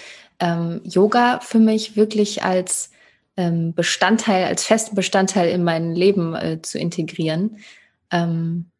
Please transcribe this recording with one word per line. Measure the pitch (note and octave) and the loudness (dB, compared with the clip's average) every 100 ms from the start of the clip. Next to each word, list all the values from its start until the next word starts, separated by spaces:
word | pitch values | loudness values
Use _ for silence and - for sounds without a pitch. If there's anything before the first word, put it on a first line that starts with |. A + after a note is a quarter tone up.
| - - - - | -20 -20 -18 -4
ähm, | F3 E3+ E3+ E3+ | -2 -2 -4 -6
Yoga | - F3+ G#3 A#3+ A#3+ B3 | -2 2 4 4 2 0
für | - A3+ | 0 4
mich | A3 A3 A3 G#3 | 4 2 -2 0
wirklich | G#3+ G#3+ G#3 - | 0 2 -2 -2
als, | - F#3 F#3 - - _ _ _ _ - | -2 0 -2 -6 -8 _ _ _ _ -4
ähm, | F3 E3+ E3 | -2 0 -2
Bestandteil, | E3+ E3+ - F#3 A3+ A3+ F#3 F3 | -2 -2 2 2 2 2 2 0
als | F3+ | -2
festen | - A3 - G3 | 0 0 0 -4
Bestandteil | F#3 G3 F#3+ G#3 E3+ | 0 2 2 2 2
in | F3+ | 2
mein | E3+ E3 E3 E3 | 0 0 -2 2
Leben, | F#3+ G3 E3 E3 | 2 2 0 -2
äh, | E3 D#3+ | -4 -6
zu | - D#3 | -8 -6
integrieren. | E3+ E3+ D#3+ - D#3+ D#3+ G#3+ A3 - - _ _ - | -4 -4 -6 -4 -2 0 -2 -6 -20 -20 _ _ -6
Ähm, | F3 E3+ E3 E3 E3+ E3+ | -2 0 -2 -4 -6 -8